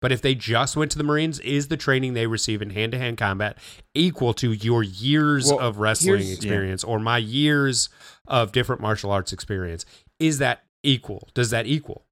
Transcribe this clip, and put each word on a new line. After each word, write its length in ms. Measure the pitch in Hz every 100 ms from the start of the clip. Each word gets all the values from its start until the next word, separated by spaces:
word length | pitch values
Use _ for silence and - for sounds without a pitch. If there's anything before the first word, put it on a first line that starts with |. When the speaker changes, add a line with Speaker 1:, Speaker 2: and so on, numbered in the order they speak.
Speaker 1:
But 100 | 127
if 100 | 123
they 120 | 139
just 400 | 127 113 113 135 151
went 140 | 156
to 60 | 151
the 60 |
Marines, 340 | 147 151 160 143
is 280 | - 143 143
the 80 | 156
training 380 | - 131 131
they 120 | 120 113
receive 340 | 110 - 107
in 80 | 101
hand-to-hand 480 | 98 113 127 127 117
combat 380 | 104 95 107 - - - -
equal 400 | 143 175 151 120
to 180 | 110 123
your 300 | 107 113 120
years 640 | 104 95 127 151 147 143 135
Speaker 2:
Well, 100 | 143
Speaker 1:
of 180 | 123 104
wrestling 400 | 107 110 - 101
Speaker 2:
here's 140 | 95
Speaker 1:
experience 500 | 92 107 101 95 95
Speaker 3:
Yeah. 60 | -
Speaker 1:
or 80 | 110
my 200 | 110 120
years 680 | 107 131 151 147 139 120 - - - - -
of 240 | 131 110
different 280 | 123 120 127
martial 300 | 107 107 101
arts 200 | 98 92
experience? 520 | - - 98 90 82 - - _ -
Is 200 | 160 143
that 260 | 127 117 _ _
equal? 460 | 143 127 - 95 -
Does 160 | - 117
that 180 | 117 113
equal? 360 | 151 - - _